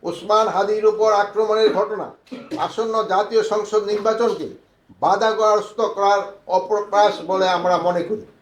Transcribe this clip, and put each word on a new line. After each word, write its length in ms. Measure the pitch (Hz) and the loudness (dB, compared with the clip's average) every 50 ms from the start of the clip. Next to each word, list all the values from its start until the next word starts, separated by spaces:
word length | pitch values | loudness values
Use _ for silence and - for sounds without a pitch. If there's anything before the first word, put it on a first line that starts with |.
| - 170 | -8 -8
ওসমান 380 | 170 - 175 202 208 214 220 202 170 | -10 -8 -2 0 2 2 2 2 0
হাদির 300 | 180 202 196 214 214 214 214 | -2 0 0 0 2 2 2
উপর 180 | 214 214 220 220 214 202 | 2 4 2 2 4 2
আক্রমণের 480 | 202 202 202 208 220 214 214 220 220 214 - 180 | 2 0 0 -2 0 0 2 2 2 2 2 2
ঘটনা 280 | 214 214 220 190 151 - - _ _ _ 254 247 - - - 151 160 | -2 -2 -4 -8 -10 -12 -14 _ _ _ -16 -16 -12 -12 -6 -6 -6
আসন্ন 280 | - - - 220 220 220 220 214 - | -6 -4 -4 -4 -2 -2 -4 -2 0
জাতীয় 300 | 214 196 208 208 233 220 208 - | 0 0 0 2 0 0 0 2
সংসদ 300 | 208 214 208 - 214 214 202 202 | -2 -4 -4 0 -2 -2 0 0
নির্বাচনকে 560 | 208 208 208 220 220 226 233 220 190 170 156 131 - - _ _ _ _ _ _ - _ - | -4 0 0 0 0 2 0 -2 -2 -4 -8 -10 -12 -16 _ _ _ _ _ _ -10 _ 0
বাধাগ্রস্ত 760 | 160 190 202 226 220 214 214 220 214 214 214 202 - - - 226 196 - | 2 2 2 2 0 0 2 2 2 2 2 0 -4 -4 -4 -4 -2 -2
করার 240 | 196 202 196 202 196 190 - - - _ - 180 185 | 0 2 2 2 2 0 -6 -12 -18 _ -2 -2 -2
অপ্রকাশ 540 | 180 - 214 208 208 - 202 202 208 202 - - 160 165 | 0 0 -2 -2 -2 0 2 4 4 4 2 -2 -4 -4
বলে 160 | 190 185 190 185 180 | 0 0 2 2 0
আমরা 200 | 175 175 180 180 175 170 | 0 2 2 2 2 2
মনে 160 | 175 180 175 160 - | 0 0 0 -2 -4
করি। 160 | 214 220 - - _ _ | -6 -8 -8 -16 _ _